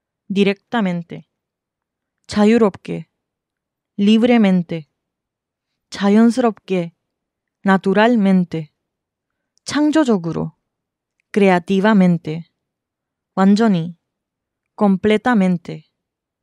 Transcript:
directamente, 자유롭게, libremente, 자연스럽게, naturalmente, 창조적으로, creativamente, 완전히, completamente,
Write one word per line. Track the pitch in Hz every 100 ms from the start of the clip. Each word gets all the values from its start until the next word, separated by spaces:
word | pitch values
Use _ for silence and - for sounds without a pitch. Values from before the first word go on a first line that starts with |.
| _ _ -
directamente, | 196 196 196 _ 240 190 175 170 151 - _ _ _ _ _ _ _ _ _ -
자유롭게, | 208 208 233 208 - - 165 160 _ _ _ _ _ _ _ _ -
libremente, | 202 220 247 240 196 185 170 165 147 _ _ _ _ _ _ _ _ _ _
자연스럽게, | - 202 208 233 240 240 202 - 185 170 _ _ _ _ _ _ _
naturalmente, | 196 190 196 190 233 240 196 185 175 160 151 _ _ _ _ _ _ _ _ _
창조적으로, | - 277 302 311 262 202 165 156 160 _ _ _ _ _ _ _ _
creativamente, | 208 196 175 170 196 214 208 180 170 156 165 - _ _ _ _ _ _ _ _ -
완전히, | 190 208 233 175 170 - _ _ _ _ _ _ _
completamente, | - 208 190 208 214 247 226 185 180 - 160 _ _ _ _ _ _